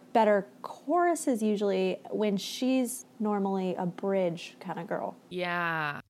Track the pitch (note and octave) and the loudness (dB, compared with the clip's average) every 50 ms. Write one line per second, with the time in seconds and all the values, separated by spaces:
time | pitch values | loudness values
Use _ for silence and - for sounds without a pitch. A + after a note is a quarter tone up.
0 | - - - A#3 A3 G#3+ G#3 G3+ F#3+ - - - - - - - - C4+ D#4 F4 | -4 2 4 4 6 6 6 4 2 -2 -10 -14 -14 -14 -14 -10 -4 0 2 4
1 | F4 F4 E4+ D#4 - D4 B3+ G#3 A3 G#3+ G#3+ G3+ G#3 G3+ F#3+ F#3+ F#3 F#3 - - | 4 4 2 2 0 0 0 2 2 2 2 2 2 0 2 2 2 0 -2 -4
2 | - - - G3 G#3+ G#3+ G3 G3 - - - - B3+ B3+ C4 C4 B3+ A3+ - - | -6 -6 -2 0 0 2 0 0 -2 -4 -6 -2 0 2 2 2 2 0 -4 -8
3 | - - - - G#3+ G#3 G#3 G3+ G3 G3 G3 F#3+ F#3 F#3 F3 - F#3 F3 E3+ - | -12 -12 -8 -4 -2 0 0 0 0 0 0 0 0 -2 -2 -2 -2 -4 -4 -4
4 | - G3 G3 G3 F#3 E3+ E3 E3 - - - - - F#3 D#3+ - E3+ - - - | -2 0 2 2 2 0 -2 -4 -10 -14 -16 -12 -10 -8 -8 -8 -6 -6 -6 -6
5 | - - - - - - F3+ F3+ F3+ F3 F3 F3 F3 E3+ E3 D#3+ D3+ D3 - - | -6 -6 -10 -12 -14 -10 -8 -6 -4 -2 -2 -2 -2 -2 -2 -2 -2 -4 -6 -8
6 | - _ | -12 _